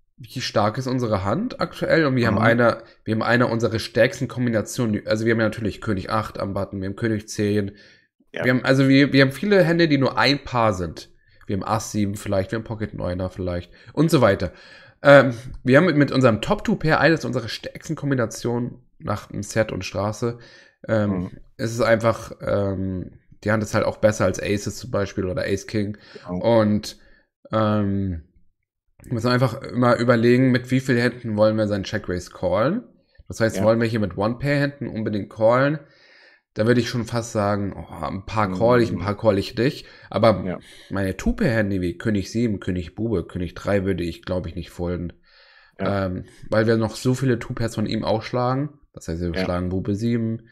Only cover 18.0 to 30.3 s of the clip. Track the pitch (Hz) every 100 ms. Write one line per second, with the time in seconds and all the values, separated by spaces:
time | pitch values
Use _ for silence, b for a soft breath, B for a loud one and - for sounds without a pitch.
18 | 139 131 113 - 123 120 123 - _ -
19 | - 104 - - 101 113 107 92 92 95
20 | 104 110 120 117 B B B B - 110
21 | 104 92 90 - - - 113 113 110 113
22 | 117 110 - - - 101 98 95 95 92
23 | - - _ - 104 110 107 110 - -
24 | 107 104 95 95 98 104 104 - - 101
25 | 98 - 92 90 - 98 - 110 104 104
26 | B B B 90 113 117 104 104 - -
27 | b b b b - 110 107 107 101 98
28 | 98 82 - _ _ _ _ _ _ _
29 | - 117 120 123 127 - - 117 123 113
30 | 120 117 117